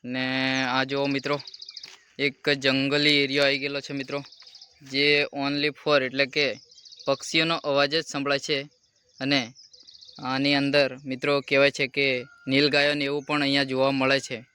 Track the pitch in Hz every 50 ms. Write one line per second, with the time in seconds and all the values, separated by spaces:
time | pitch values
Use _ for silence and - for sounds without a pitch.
0 | - 123 127 131 131 131 131 131 131 131 131 131 131 127 123 131 131 135 139 139
1 | 139 139 139 139 - 143 147 139 - - - - - - - - - - - _
2 | _ _ _ - 139 143 151 _ - 147 143 139 131 135 131 135 135 139 143 147
3 | 147 151 147 143 143 135 135 143 143 139 143 135 135 143 139 143 - - 143 139
4 | 135 131 143 143 139 - - - - - - - - _ _ _ 143 131 127 139
5 | 143 147 147 147 147 - - 143 139 143 143 143 143 151 139 - - 151 147 139
6 | 131 127 123 135 139 131 131 151 147 131 107 120 - _ - - - - - -
7 | - - 139 - - - - 160 160 160 165 156 - 151 139 143 143 143 147 165
8 | 156 - - 143 135 131 139 139 - - 151 135 143 147 _ _ _ _ _ _
9 | _ _ _ - 135 135 143 135 120 113 131 - - - - - - - - -
10 | - - - - 131 127 131 135 139 143 143 139 139 139 139 147 139 135 127 131
11 | 143 135 131 127 143 143 143 143 135 - 143 135 139 143 - - 143 131 - 139
12 | 139 135 131 123 123 - - _ - 135 135 139 147 147 139 143 143 147 147 147
13 | 143 139 143 147 139 - 151 147 143 139 139 143 139 135 131 131 131 135 139 135
14 | 131 131 139 135 - - 127 110 107 _